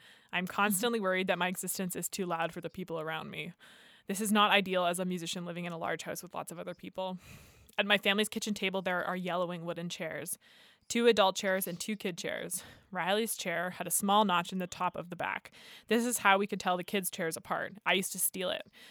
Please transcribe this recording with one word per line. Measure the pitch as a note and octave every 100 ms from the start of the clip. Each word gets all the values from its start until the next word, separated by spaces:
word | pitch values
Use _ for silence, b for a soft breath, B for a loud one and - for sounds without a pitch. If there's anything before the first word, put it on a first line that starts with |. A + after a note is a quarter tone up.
| b b b
I'm | F3 F#3
constantly | - G#3 F#3+ A#3+ A#3
worried | F#3+ F#3 F#3
that | F3
my | F3+
existence | F#3 F#3 - F#3 -
is | E3+
too | - F3
loud | E3 E3
for | F3
the | E3
people | - F3 E3
around | D#3 D#3 F3
me. | D#3+ D#3+ - B B B B B
This | G3
is | G#3+
not | G#3 G#3
ideal | G3+ F#3+ F#3 F3
as | F3+
a | F#3
musician | F3+ E3+ F#3 F3
living | E3+ F3
in |
a | E3
large | E3 E3
house | E3+ D#3+
with | F3
lots | - -
of | E3+
other | F3+
people. | E3+ F#3 F#3 F#3 F#3 B B B B B -
At | G3+
my | G3+
family's | G3+ G3+ G#3+
kitchen | A3+ A3
table, | G3+ F#3+ F#3+
there | F#3 F3+ -
are | F3+
yellowing | F3+ F3 F3 F3
wooden | E3+ E3+ F3
chairs. | - D#3+ D3 D#3 - b b b b -
Two | A#3 A#3
adult | G#3+ F#3+ F#3+
chairs | G3 F#3+ F#3
and | F3
two | - G#3
kid | G3 E3+
chairs. | - - E3+ - - B B
Riley's | F#3 E3+ G#3 A3+ -
chair | F3+ E3+ F3+ -
had | F3+
a |
small | - G3 G#3 G#3
notch | F3 F3
in | F#3+
the | F3+
top | - F3+ -
of | F3
the | F3
back. | G2 - - B B B B
This | A3+
is | A#3+ A#3
how | G3+ G3
we | G3+
could | F#3+
tell | F#3+ F3+
the |
kids' | F3 G3+ F3+
chairs | - E3 -
apart. | - E3 - F#3+ -
I |
used | F#3 F#3
to | F#3
steal | - F#3 F3+
it. | - - B B